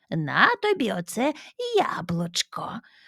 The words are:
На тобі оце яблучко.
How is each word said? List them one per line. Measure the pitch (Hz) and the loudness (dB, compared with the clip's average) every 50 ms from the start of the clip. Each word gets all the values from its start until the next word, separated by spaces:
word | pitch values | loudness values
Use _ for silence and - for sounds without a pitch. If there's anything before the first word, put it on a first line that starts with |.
| _ _ | _ _
На | - 160 156 139 127 156 233 403 480 | -2 -2 -2 0 4 4 4 4 4
тобі | 466 - 427 403 370 269 208 | 2 2 2 2 2 2 0
оце | 190 180 175 - - 220 247 294 294 - - - - - 494 480 480 403 | -2 -2 -4 -4 -2 0 0 0 0 -2 -8 -16 -12 -8 -6 0 2 2
яблучко. | - - - - 180 175 175 165 175 170 175 - - - - - 156 - 180 233 - _ - - - | 2 2 0 -4 -4 -2 -2 -2 -2 -2 -2 -4 -4 -4 -6 -10 -10 -8 -10 -10 -12 _ -20 -20 -20